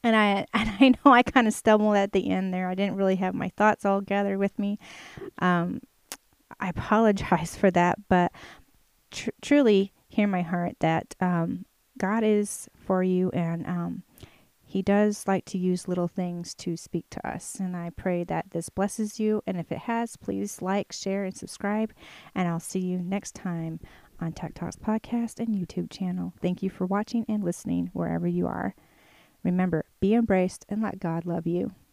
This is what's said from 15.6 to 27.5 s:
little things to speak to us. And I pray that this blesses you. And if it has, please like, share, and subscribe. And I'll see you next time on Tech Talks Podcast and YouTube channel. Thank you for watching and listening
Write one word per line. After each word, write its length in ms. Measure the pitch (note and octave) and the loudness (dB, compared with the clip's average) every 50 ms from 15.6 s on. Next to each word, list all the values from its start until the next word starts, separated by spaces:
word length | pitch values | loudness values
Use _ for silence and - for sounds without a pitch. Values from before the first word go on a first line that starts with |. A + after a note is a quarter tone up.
| F3+ F#3 F3+ F3+ - - | 0 0 0 0 -2 -4
little 200 | F3+ F3+ F3 F3 | -2 -2 -2 -2
things 460 | _ - F3+ F3 F3 F3 E3+ - - | _ -4 -6 -6 -6 -8 -10 -12 -14
to 200 | - - F3+ E3 | -10 -6 -6 -6
speak 300 | E3 - - - E3+ - _ | -6 -8 -6 -6 -6 -6 _
to 180 | - - - - | -14 -10 -8 -8
us. 280 | - F3 - - - | -10 -8 -10 -12 -8
And 200 | - F#3+ F3+ F3+ | -6 -6 -6 -6
I 140 | F3 E3+ E3+ | -6 -8 -10
pray 320 | - - - F#3+ F3+ F3 F3 | -12 -6 -4 -2 -2 -2 -2
that 260 | - E3 E3 - - | -2 -4 -4 -4 -4
this 180 | - E3+ E3+ - | -8 -8 -8 -6
blesses 500 | _ F#3+ G3 G3+ - - A3 G#3 - - | _ -4 -4 -4 -2 -4 -6 -6 -4 -2
you. 240 | A3 G#3+ G#3+ G#3+ - | -2 0 0 -2 -2
And 100 | - F#3+ | -4 -6
if 160 | F3 E3 _ | -6 -6 _
it 60 | - - | -8 -8
has, 380 | - - A#3 A#3 A#3 A#3 - | -6 -6 -4 -4 -4 -6 -10
please 460 | - - - G3+ G3 G3+ G#3 - - | -12 -8 -6 -6 -6 -6 -8 -8 -8
like, 300 | - F#3 G3 G3+ - _ | -4 -2 -2 -2 -4 _
share, 320 | - - - G3 F#3+ G3 G3+ | -12 -8 -6 -4 -4 -4 -4
and 120 | F#3 F#3+ | -6 -8
subscribe. 560 | - - - - - - G3+ G#3 G#3+ A3 A3 - _ - - - - - - _ | -10 -14 -16 -12 -6 -4 -2 -2 -2 -2 -4 -6 _ -20 -20 -20 -20 -20 -10 _
And 120 | - F#3 | -2 -2
I'll 140 | E3+ E3+ E3+ | -2 -2 -4
see 200 | - - - F#3+ | -6 -6 -6 -4
you 180 | F#3 F3+ F3+ F3+ | -2 -2 -4 -4
next 360 | F3 F3+ G3 G#3 - - _ | -4 -4 -4 -6 -6 -10 _
time 460 | - - F#3+ E3+ E3 E3 E3 D#3+ E3 - - - - - _ _ - | -10 -8 -6 -6 -4 -6 -6 -8 -10 -14 -18 -20 -20 -20 _ _ -8
on 120 | E3+ E3 | -8 -8
Tech 220 | D#3+ - - - - | -6 -8 -10 -12 -10
Talks 220 | - F3 E3 E3+ | -8 -10 -10 -10
Podcast 640 | - - G#3+ G#3+ A3 - - A#3+ A#3+ A#3 A3+ - - | -8 -4 -2 -2 -2 -2 -4 -4 -4 -4 -4 -6 -6
and 140 | A#3 A3+ G#3+ | -4 -2 -2
YouTube 360 | G3 F3 - - F3+ F3 - | -4 -4 -4 -6 -8 -8 -8
channel. 440 | - - F#3+ F3+ F3+ F#3 F3 F3 - - | -6 -6 -4 -4 -4 -4 -6 -8 -8 -4
Thank 220 | - F3+ F3+ - | -2 -2 -2 -2
you 80 | - F#3+ | -4 -6
for 160 | - - F#3 | -4 -4 -2
watching 380 | F3+ F#3+ G3+ A3 - - A#3 A3 - | -2 0 -2 -2 -2 -2 -4 -2 0
and 140 | A3 G#3+ | -2 -2
listening 480 | G3 F3 | -2 -2